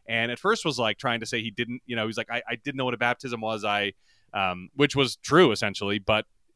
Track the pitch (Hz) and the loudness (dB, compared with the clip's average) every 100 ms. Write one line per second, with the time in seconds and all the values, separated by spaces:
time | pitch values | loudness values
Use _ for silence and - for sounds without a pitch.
0 | - 113 117 120 190 226 165 123 110 104 | -4 -2 0 0 0 0 0 0 0 0
1 | 127 117 113 120 113 104 120 123 - 117 | -2 -2 -2 -4 -4 -4 -6 -6 -6 -4
2 | 110 110 113 120 117 120 143 131 127 117 | -2 -4 -4 -6 -4 -6 -6 -4 -2 0
3 | 120 123 131 117 110 110 104 104 101 - | 0 0 -4 -4 -2 -2 0 0 0 -4
4 | _ _ _ 101 95 90 90 - 143 135 | _ _ _ -2 -2 -2 -8 0 2 2
5 | 127 - - 156 160 104 107 95 101 104 | 0 -2 4 6 6 6 -2 -2 -2 -2
6 | 98 107 - _ _ | 2 0 0 _ _